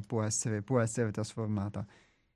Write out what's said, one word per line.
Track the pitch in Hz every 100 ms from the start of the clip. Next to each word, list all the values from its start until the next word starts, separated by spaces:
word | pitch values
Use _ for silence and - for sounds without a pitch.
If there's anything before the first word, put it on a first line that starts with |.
| 104
può | 113
essere, | 107 - 123 107
può | 101 131
essere | 113 - 113
trasformata. | 104 104 - 110 104 98 101 - - - _ _